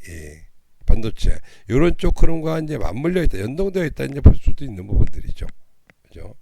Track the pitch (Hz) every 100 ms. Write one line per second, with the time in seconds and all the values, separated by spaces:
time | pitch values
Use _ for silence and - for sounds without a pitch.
0 | 98 85 76 76 80 - _ _ - -
1 | 113 - - - - - - 120 170 170
2 | 180 - - 165 156 160 156 143 78 101
3 | 156 180 160 98 104 147 196 185 165 -
4 | 135 139 131 - - - - 98 98 -
5 | - - - - - - - _ _ _
6 | _ - 90 117